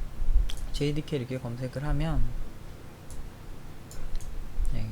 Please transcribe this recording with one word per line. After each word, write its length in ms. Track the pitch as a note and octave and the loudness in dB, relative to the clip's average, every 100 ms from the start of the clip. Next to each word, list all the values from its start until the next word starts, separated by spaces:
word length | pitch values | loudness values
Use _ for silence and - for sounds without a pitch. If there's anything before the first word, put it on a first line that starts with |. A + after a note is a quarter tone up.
| - - - - - - - | -2 2 6 6 6 0 -2
제이디케이 480 | - D3 D3 D3+ D3 | 0 0 0 -2 -4
이렇게 180 | A#2+ B2+ | -4 -6
검색을 460 | A#2+ A#2+ B2+ C3 | -6 -6 -6 -4
하면, 400 | C#3+ C#3+ D#3+ C#3+ A2+ - - - - - - - - - - - - - - - - - - - - - - - - | 0 2 4 6 4 4 -4 -6 -12 -14 -16 -14 -10 -8 -8 -10 -12 -12 -10 -12 -8 -4 0 0 0 -4 -2 2 4
네, 180 | A#2 A2 | 4 2